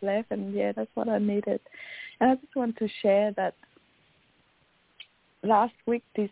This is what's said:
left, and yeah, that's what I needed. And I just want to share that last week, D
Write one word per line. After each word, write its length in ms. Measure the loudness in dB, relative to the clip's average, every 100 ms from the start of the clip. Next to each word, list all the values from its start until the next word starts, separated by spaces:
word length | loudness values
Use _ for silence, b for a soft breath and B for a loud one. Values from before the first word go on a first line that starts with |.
left, 300 | -2 -2 -2
and 220 | -6 -4
yeah, 200 | -2 -2
that's 180 | -4 -6
what 160 | -4 -2
I 80 | 0
needed. 440 | 0 0 -2 -4 -6 B B B B 2
And 120 | 2
I 40 | 2
just 200 | -2 -4
want 220 | -2 -2
to 100 | -6 0
share 300 | 4 4 2 0
that 180 | -4 -4 -16 _ _ _ _ _ _ _ _ _ _ _ _ -20 -20 _ _ _
last 300 | 2 4 2 -2 -4
week, 160 | -4 -4 -4
D 140 | -4